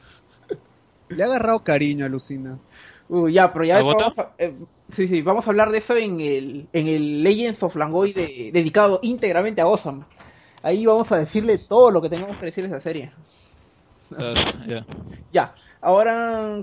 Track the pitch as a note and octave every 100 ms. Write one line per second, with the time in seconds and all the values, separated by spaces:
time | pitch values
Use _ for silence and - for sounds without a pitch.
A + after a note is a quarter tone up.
0 | - - _ _ _ - _ _ _ _
1 | _ F3+ G#3+ C4 A3 A3+ - D3 D3 C#3+
2 | C#3 C3 - C#3 C3 C3 - - - -
3 | _ F3 E3 F3 F3+ D#3+ E3 F#3+ C#3+ G#3+
4 | A3 - - - F3 C3+ E3 _ _ -
5 | F#3+ F3+ D3+ G#3 A3 G#3 G#3+ G#3+ - A#3+
6 | A3 E3+ D3+ C3+ C3+ C#3 C#3+ E3 D#3 D#3
7 | D3 D3 D#3+ G#3+ A#3 G#3+ F3+ F3 D3+ E3+
8 | G3+ F#3+ D#3+ C3 A2+ E3+ D#3+ F#3+ G3+ F#3
9 | A3+ B3 G#3 F3 G#3 G#3 E3+ G#3 D#3 C#3
10 | D3 _ - _ _ _ D3+ F#3+ A3+ A3
11 | A3 F#3 D#3 A3 A3+ G3+ - A3 B3 F#3
12 | D#3+ E3 G3 G3+ E3+ E3 F#3+ D3 E3+ D#3+
13 | B2 - - _ _ _ _ _ _ _
14 | _ - A#2+ A#2 - - A2+ A#2 A2 -
15 | - - - F3 A#2+ - _ _ - F#3+
16 | A3+ A3+ A#3 A3+ G#3+ G#3